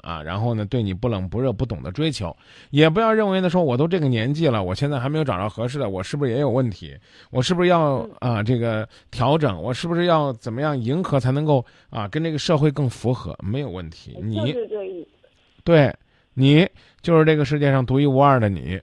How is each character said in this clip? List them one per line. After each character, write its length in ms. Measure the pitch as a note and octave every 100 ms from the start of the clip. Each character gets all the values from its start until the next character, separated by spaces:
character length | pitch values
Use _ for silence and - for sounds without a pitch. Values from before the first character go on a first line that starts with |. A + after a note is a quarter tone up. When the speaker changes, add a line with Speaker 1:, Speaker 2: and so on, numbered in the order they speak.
Speaker 1:
啊， 200 | - E2
然 160 | D2+ F#2+
后 120 | A#2+
呢， 120 | A2 G#2
对 160 | B2
你 120 | G#2
不 140 | F#2 B2
冷 220 | G2+ F#2
不 100 | G2+
热、 140 | C3
不 120 | G#2 B2
懂 180 | F2
得 80 | C2+
追 200 | F#2 D#3+
求， 240 | B2+ F2 - _ - -
也 180 | C#3 D#3+
不 100 | F3
要 140 | A3+
认 160 | A3 G#3
为 100 | F#3+
呢， 100 | F#3
说 140 | F3+
我 140 | D#3+ A#2+
都 100 | E3
这 120 | F#3
个 80 | C#3+
年 260 | A#2 A#2
纪 140 | D3 D#3+
了， 160 | A2+
我 100 | F#2
现 160 | F#2+ C#3+
在 100 | C#3
还 80 | C3
没 100 | D#3
有 60 |
找 140 | C#3+ F2+
着 120 | G#2
合 180 | - B2
适 100 | C#3+
的， 120 | A#2
我 120 | F#2+
是 160 | F#2+ D3
不 80 | C#3
是 60 |
也 80 | A2+
有 100 | C#3+
问 200 | C3 B2
题？ 280 | F2 D2+ C#2 _ - -
我 120 | B2+
是 120 | B2
不 80 | F3
是 60 | F3+
要， 280 | F3 D3+ C3 - -
Speaker 2:
嗯。 140 | B2+
Speaker 1:
啊， 100 | A2+
这 140 | G#2+ B2
个 300 | A#2 A2 G#2+ - _
调 260 | A#2 B2+ D#3+
整？ 240 | D3 F2+
我 120 | G2
是 140 | B2 E3+
不 80 | E3+
是 100 | F3
要 280 | D#3+ C#3+
怎 180 | A#2 A#2+
么 100 | A2+
样 160 | D#3 C#3
迎 260 | A2+ D#3
合 160 | - C#3
才 120 | B2+
能 140 | C3+ D#3
够， 180 | C#3 - _ -
啊， 180 | A#2 G2+
跟 160 | D3+
这 80 | E3
个 80 | D3+
社 180 | - D#3
会 140 | D3+
更 180 | C#3 C3+
符 240 | - A2+
合？ 240 | B2+ - -
没 180 | F#2+ B2+
有 100 | C#3
问 180 | F2+ E2
题。 260 | - - A#2+
Speaker 2:
哎， 40 |
Speaker 1:
你 140 | G#2+ G#2
Speaker 2:
就 240 | - -
是 80 | A4
这 160 | - F#4+
意 180 | F#4
思。 60 | - _ _ _ _ _
Speaker 1:
对， 320 | - E3 B2+ - _ _ _
你 340 | - C3+ D3+ F#3+ - _ _
就 180 | - D#3+
是 60 | D#3
这 100 | D#3
个 80 |
世 160 | C3 D3
界 100 | C#3+
上 140 | C3+ B2
独 140 | C3
一 60 | C#3+
无 160 | C3
二 180 | C#3+ C3
的 80 | G#2
你， 320 | F2+ B1+ F#2+